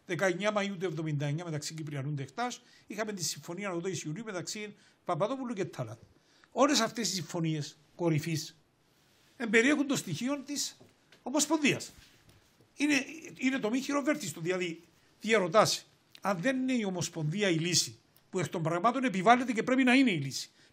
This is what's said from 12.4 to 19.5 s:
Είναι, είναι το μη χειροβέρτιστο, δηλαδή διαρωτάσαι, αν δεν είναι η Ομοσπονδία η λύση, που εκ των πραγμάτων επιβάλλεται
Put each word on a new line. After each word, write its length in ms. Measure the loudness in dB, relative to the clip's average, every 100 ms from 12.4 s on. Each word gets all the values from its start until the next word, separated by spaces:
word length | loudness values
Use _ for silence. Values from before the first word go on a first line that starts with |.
| _ _ _ -2
Είναι, 280 | 2 2 0 -12 -16 -2
είναι 220 | 0 0
το 120 | 0
μη 100 | -2
χειροβέρτιστο, 600 | 0 0 0 -2 -4 -6
δηλαδή 420 | -4 -2 -2 -6 -14 _ _ _
διαρωτάσαι, 600 | 2 2 4 6 6 2 -6 _ _ -6
αν 180 | -2 0
δεν 160 | 0 0
είναι 160 | 0
η 120 | 0
Ομοσπονδία 640 | 0 -2 -4 -4 -2 2 2
η 60 | 2
λύση, 400 | 2 2 0 -6 _ _ _
που 80 | -4
εκ 100 | -2
των 140 | -2
πραγμάτων 420 | 0 2 2 2
επιβάλλεται 480 | 0 4 6 6 4